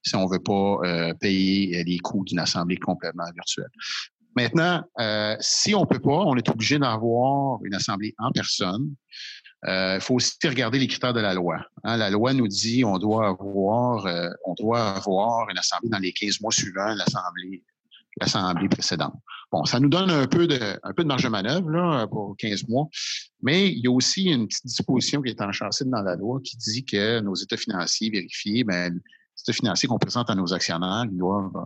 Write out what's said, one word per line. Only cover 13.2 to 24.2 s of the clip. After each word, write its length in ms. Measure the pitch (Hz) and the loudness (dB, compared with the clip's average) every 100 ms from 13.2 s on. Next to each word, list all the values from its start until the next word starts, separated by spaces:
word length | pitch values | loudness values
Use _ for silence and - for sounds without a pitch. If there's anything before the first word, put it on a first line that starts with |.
| 107 | 2
avoir, 800 | 92 98 98 95 113 123 113 98 | 0 -4 0 2 2 2 0 -2
euh, 220 | 85 85 - | -2 -4 -6
on 100 | 90 | -8
doit 360 | 87 107 117 110 | -2 0 2 2
avoir 600 | 98 101 92 110 117 110 | 0 0 2 2 0 -2
une 80 | 90 | -2
assemblée 300 | - 90 117 | -2 -2 -2
dans 100 | 107 | -2
les 140 | 95 | -2
quinze 280 | - 104 95 | -2 -4 -2
mois 120 | 107 | -2
suivant 420 | 107 101 92 101 | -2 -2 -2 -2
l'assemblée, 680 | 104 87 - 90 87 90 95 _ _ _ - _ - | 0 0 0 -6 -8 -12 -12 _ _ _ -20 _ -4
l'assemblée 480 | - 110 92 87 95 | -2 0 0 2 0
précédente. 460 | - - 82 71 - - - - | 0 0 -2 -4 -6 -18 -20 -4
Bon, 140 | 85 | -2
ça 160 | 76 120 | 0 4
nous 80 | 143 | 4
donne 220 | 170 190 | 4 4
un 180 | 156 131 | 2 4
peu 180 | 170 170 | 4 4
de, 320 | 135 107 95 | 2 0 -6
un 80 | - | -6
peu 80 | 101 | -2
de 60 | 160 | 0
marge 160 | 131 | 2
de 40 | 127 | 0
manœuvre, 400 | 107 101 160 170 | 0 0 0 0
là, 380 | 160 175 147 107 | 0 2 2 0
pour 300 | 110 101 98 | -4 -6 -6
quinze 300 | 110 98 80 | -4 -4 0
mois, 180 | 117 156 - - - - _ | 0 0 -4 -8 -8 -12 _
mais 260 | 120 170 196 | 2 4 4
il 120 | 139 | 2
y 80 | 123 | 2
a 20 | |
aussi 360 | 127 127 - | 4 2 2